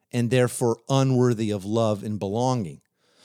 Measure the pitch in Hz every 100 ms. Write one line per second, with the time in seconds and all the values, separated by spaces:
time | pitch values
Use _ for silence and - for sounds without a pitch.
0 | _ 123 120 127 123 - 123 113 - 135
1 | 135 123 123 110 110 104 98 113 110 101
2 | 110 104 98 110 127 127 85 69 _ _
3 | _ _